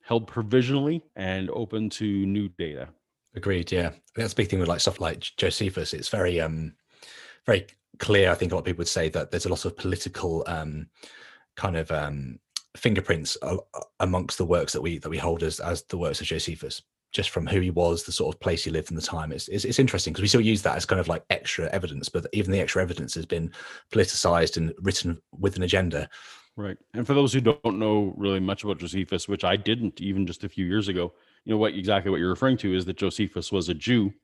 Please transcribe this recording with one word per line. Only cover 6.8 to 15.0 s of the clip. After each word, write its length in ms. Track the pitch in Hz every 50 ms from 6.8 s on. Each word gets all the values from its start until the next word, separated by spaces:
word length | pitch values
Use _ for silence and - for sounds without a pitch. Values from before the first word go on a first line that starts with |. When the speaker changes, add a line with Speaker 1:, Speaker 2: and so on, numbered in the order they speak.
| _ _ _ _ - - - - - - - _ _
Speaker 2:
very 200 | - 110 92 95 - _ _ _ _ - -
clear. 320 | - - 107 101 95 90
I 40 | 87
think 180 | - 95 87
a 20 | 90
lot 60 | 90
of 40 | -
people 180 | 95 87 82
would 60 | 85 -
say 200 | - 92 82 80
that 220 | 80 85 - -
there's 160 | - 85 -
a 20 | 92
lot 160 | 85 - -
of 120 | 87 -
political, 680 | - - 92 92 90 - - - - - 90 82 82 -
um, 420 | - 87 80 78 78 76 78 80 - _ _ - - - - - - - _ _ _ _
kind 200 | - - 101 85
of, 140 | 82 78 -
um, 480 | 82 76 73 73 71 71 67 64 60 - _ _ _ - _ _ _
fingerprints 600 | - - 117 104 98 - - 98 78 76 - - -
a-, 140 | - 76 90 - - _ - - - _ _ _
amongst 360 | - 92 90 90 82 - -
the 80 | - 92
works 280 | 82 87 85 71 -
that 100 | - 71
we, 160 | 69 87 85
that 100 | 73